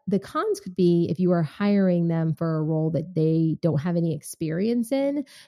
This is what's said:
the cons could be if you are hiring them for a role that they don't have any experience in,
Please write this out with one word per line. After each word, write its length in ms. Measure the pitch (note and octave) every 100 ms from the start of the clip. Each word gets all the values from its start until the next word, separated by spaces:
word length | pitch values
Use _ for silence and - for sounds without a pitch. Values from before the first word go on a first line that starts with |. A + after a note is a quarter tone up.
| -
the 120 | G3
cons 420 | - D4+ G#4+ G4+
could 140 | F#3+
be 340 | F3+ F3 E3+ E3+
if 100 | E3+
you 100 | F3+
are 120 | F3
hiring 640 | D3+ - G3+ G3+ F#3+ F3 E3
them 260 | E3 D#3+
for 220 | D3+ E3 D#3+
a 60 |
role 280 | D#3 D#3 D#3+
that 240 | F3 F3
they 420 | E3+ D#3 D#3+ D#3+ D#3
don't 200 | E3 D3
have 160 | F3 E3+
any 180 | E3
experience 760 | D3 - - D#3+ E3 A3 A#3+ A3+
in, 340 | C4+ C#4 C#4+ C#4 -